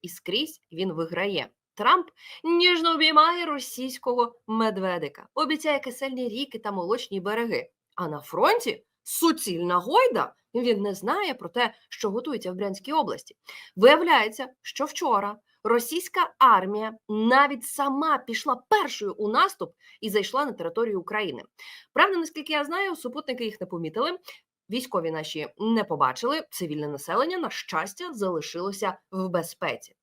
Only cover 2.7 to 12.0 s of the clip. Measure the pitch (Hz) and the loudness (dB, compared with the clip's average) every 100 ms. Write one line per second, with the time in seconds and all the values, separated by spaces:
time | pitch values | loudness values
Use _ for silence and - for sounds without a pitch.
2.7 | 349 330 320 320 302 320 349 330 285 247 | 4 2 4 6 6 6 2 -4 -6 -8
3.7 | - 254 247 254 247 233 - - 220 220 | -8 -8 -6 -4 0 -2 -4 -6 0 0
4.7 | 196 185 175 147 - - - 302 311 311 | 0 -4 -2 -6 -10 -10 -4 -2 0 0
5.7 | 285 285 240 269 254 247 220 277 220 214 | -2 -4 -8 -6 -4 -6 -6 -8 -6 -6
6.7 | 196 175 233 - 196 185 220 233 143 - | -4 -2 -4 -4 -6 -2 -2 -2 -4 -6
7.7 | _ _ - 170 147 - 165 285 466 247 | _ _ -8 -6 -8 -8 2 4 4 0
8.7 | - _ _ - - 330 - 208 170 175 | -8 _ _ -10 0 0 2 -4 -4 0
9.7 | 175 190 381 508 208 135 _ _ 240 247 | 0 4 4 4 2 -4 _ _ -2 0
10.7 | 208 202 190 202 349 381 254 175 247 233 | 0 0 -4 -2 -2 -2 -6 -6 -2 -2
11.7 | - _ - | -4 _ -6